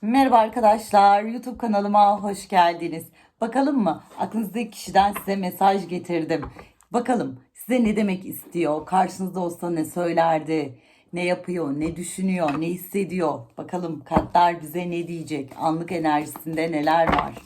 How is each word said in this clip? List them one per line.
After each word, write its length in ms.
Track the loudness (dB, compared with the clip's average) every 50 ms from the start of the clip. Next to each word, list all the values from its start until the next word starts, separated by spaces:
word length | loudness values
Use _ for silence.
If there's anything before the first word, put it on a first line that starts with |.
| -2
Merhaba 360 | 2 4 4 4 6 6 6
arkadaşlar, 840 | 6 4 2 2 4 4 4 4 0 2 4 6 6 8 6 4 2
YouTube 360 | -2 -6 -8 -10 -10 -10 -6
kanalıma 640 | -4 0 0 0 0 2 4 6 6 6 4 2 -2
hoş 260 | -6 -6 -6 -8 0
geldiniz. 580 | 4 4 4 4 4 0 -6 -6 -6 -8 -12 -14 _ _ _ _ _ _
Bakalım 420 | -6 -2 0 0 2 2 2 2 2
mı? 200 | 0 0 -4 -8 _ -8 -8
Aklınızdaki 520 | -6 -4 -4 -4 -6 -4 -4 -6 -6 -6
kişiden 420 | -8 -14 -14 0 2 4 4 4 2
size 240 | -2 -4 -4 -4
mesaj 520 | -2 -2 -4 -2 2 2 2 4 2 -2 -4
getirdim. 560 | -6 -8 -6 -4 -4 -4 -2 -2 -2 -4 -4 -8 -14 -18 -20 _ _ _ _ _ -4
Bakalım 480 | -2 0 0 0 0 -2 -4 -8 -12 _ _ _
size 300 | -20 -6 -2 0 2 2
ne 120 | 2 2
demek 300 | 2 0 0 0 -4 -6
istiyor? 600 | -10 -14 -14 -16 -8 -4 -2 0 0 0 -2 -4
Karşınızda 540 | 0 2 2 2 2 0 -6 -8 -6 -4 -4
olsa 300 | -4 -4 -4 -6 -6 -4
ne 140 | -2 -2 -4
söylerdi? 920 | -4 -2 -2 -2 0 2 2 2 2 2 0 -2 -2 -2 -2 -2 -4 -10 -16 _ _ _ _ _ _ -8
Ne 120 | -4 -2
yapıyor, 560 | -2 -2 -2 -4 -8 -6 -4 -4 -4 -4 -4
ne 160 | -4 -4 -4
düşünüyor, 640 | -6 -10 -12 -8 -4 -2 -2 0 0 0 0 0 -2
ne 60 | -2
hissediyor? 760 | -4 -4 -6 -8 -6 -4 -4 -4 -2 -2 -2 -2 -2 -2 -4 -8 -14 _ -16
Bakalım 460 | -12 -8 -6 -6 -6 -6 -8 -10 -8
kartlar 580 | 0 0 0 0 4 4 4 4 4 2 -2 -8
bize 280 | -8 -8 -6 -6 -4
ne 180 | -4 -6 -6 -6
diyecek? 440 | -8 -10 -8 -6 -6 -6 -6 -8 -10 -4
Anlık 340 | -2 -2 -2 -2 -4 -4 -4
enerjisinde 800 | -2 0 0 0 0 0 -4 -10 -14 -10 -8 -4 -2 -2 -2 -2
neler 340 | 0 2 2 4 4 4
var? 280 | 2 2 0 -2 -4 -10 -14 -20